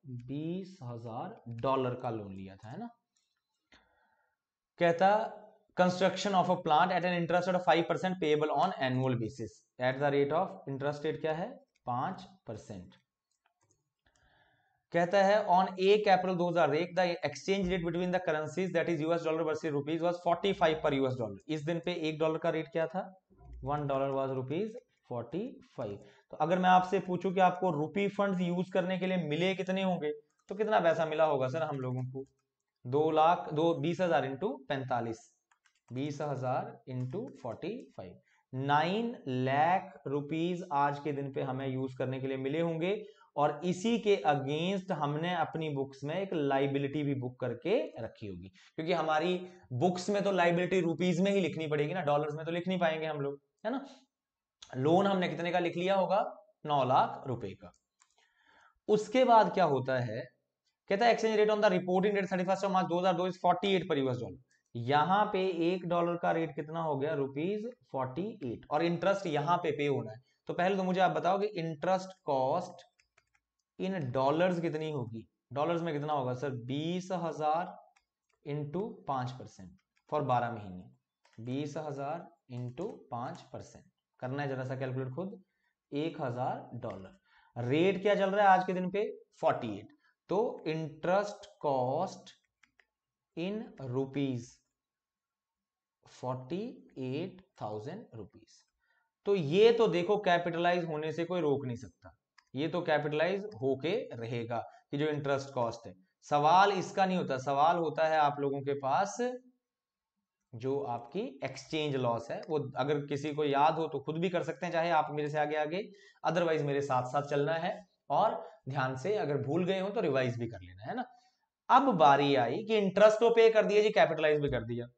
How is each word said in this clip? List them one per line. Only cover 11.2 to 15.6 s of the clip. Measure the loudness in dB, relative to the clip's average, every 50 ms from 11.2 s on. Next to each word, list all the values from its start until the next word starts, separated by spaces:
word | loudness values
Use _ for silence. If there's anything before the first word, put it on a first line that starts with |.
क्या | -2 -4 -2
है? | -2 -4 -8 -8 -14 -20 _ _ _ _
पांच | -6 -4 -4 -4 -4 -6 -8 -14 -20 -20 _ _
परसेंट। | -14 -12 -12 -12 -14 -14 -14 -14 -16 -20 _ _ _ _ _ _ _ _ _ _ _ _ _ _ _ _ _ _ _ _ _ _ _ _ _ _ _ _ _ _ _ _ _ _ _ _ _ _ _
कहता | 2 2 2 4 6 6
है, | 6 6 6 4 4 4
"On | 4 4